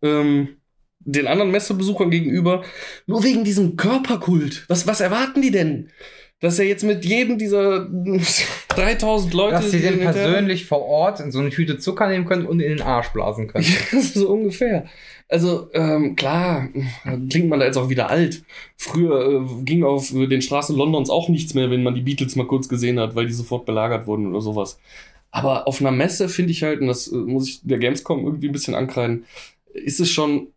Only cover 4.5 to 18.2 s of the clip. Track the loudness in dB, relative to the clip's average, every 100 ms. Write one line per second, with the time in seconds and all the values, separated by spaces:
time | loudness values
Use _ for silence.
4.5 | -6 -2 -2 0 0 0 0 0 2 2
5.5 | 2 0 -2 -8 _ -20 -20 -20 _ -2
6.5 | 2 2 2 0 0 0 0 2 0 0
7.5 | 2 2 0 -2 -6 0 0 2 0 -2
8.5 | -6 -4 0 2 2 2 2 0 2 2
9.5 | 2 2 2 2 2 2 2 2 2 2
10.5 | -2 -2 -2 2 2 2 0 -6 -2 -2
11.5 | 0 -2 -2 -4 0 0 0 0 0 0
12.5 | 0 0 -2 0 0 0 -2 -4 -4 -4
13.5 | -2 0 0 2 0 2 2 2 2 0
14.5 | 0 0 0 -4 -16 -20 -20 _ 2 2
15.5 | 0 -4 -2 0 2 0 0 0 0 0
16.5 | 0 -2 -4 -6 -6 -6 -6 -2 2 2
17.5 | 4 2 2 0 0 0 2